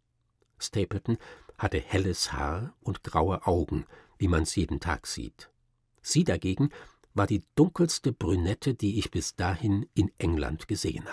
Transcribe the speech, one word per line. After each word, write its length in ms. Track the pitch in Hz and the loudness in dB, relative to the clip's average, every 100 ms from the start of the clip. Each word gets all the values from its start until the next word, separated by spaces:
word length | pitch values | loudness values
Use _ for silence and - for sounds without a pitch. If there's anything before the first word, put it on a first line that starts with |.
| _ _ _ _ _ _ | _ _ _ _ _ _
Stapleton 600 | - 107 92 98 - 113 - - - - | -4 -2 -2 -2 -2 -2 -4 -20 -20 -4
hatte 200 | 98 - | -2 -2
helles 540 | - 95 98 - - | 0 0 0 -2 -4
Haar 420 | 71 73 85 131 - | -2 -4 -4 -6 -8
und 220 | - 92 | -8 -8
graue 440 | - 80 90 92 - | -2 0 2 0 0
Augen, 380 | 87 76 73 - - - - | 0 2 -2 -6 -14 -20 -2
wie 100 | 95 | 2
man's 260 | 82 80 | 2 2
jeden 260 | - 80 69 | 0 0 -2
Tag 260 | 87 76 - | -2 -4 -6
sieht. 440 | - 57 - - _ _ _ _ _ | -10 -10 -14 -20 _ _ _ _ _
Sie 220 | - 151 | 0 2
dagegen 460 | 180 87 92 92 143 - - _ _ | 4 2 0 2 0 -2 -20 _ _
war 120 | 104 98 | 0 2
die 160 | 101 - | 0 0
dunkelste 580 | - 175 - 170 - 135 | 4 4 4 2 2 -2
Brünette, 640 | - 82 92 87 - 135 | -2 0 2 2 0 -2
die 240 | 120 101 101 | 0 0 0
ich 120 | - | -2
bis 240 | 90 - | -4 -4
dahin 540 | - 87 87 110 98 - | -2 0 0 2 0 0
in 180 | - 95 - | 0 0 0
England 500 | 87 80 71 78 - | 0 0 -2 -4 -6
gesehen 380 | - - - - | -4 -4 -6 -8